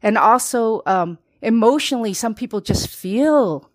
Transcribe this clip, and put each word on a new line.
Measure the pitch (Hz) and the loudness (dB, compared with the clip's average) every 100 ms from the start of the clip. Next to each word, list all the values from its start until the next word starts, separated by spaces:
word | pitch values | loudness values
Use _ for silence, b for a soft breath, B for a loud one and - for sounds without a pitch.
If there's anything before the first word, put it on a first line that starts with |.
And | 214 214 | 0 2
also, | 160 240 - 247 226 220 - | 4 4 2 -2 0 -2 0
um, | 190 175 170 _ _ | 0 -2 -6 _ _
emotionally, | - 226 226 285 - 254 226 | -2 2 4 2 0 -4 -4
some | 190 233 | -4 -6
people | 220 247 208 | -6 -8 -8
just | - - - | -2 -2 -2
feel | - 185 208 294 302 220 151 - | -10 -6 0 2 4 2 -2 -8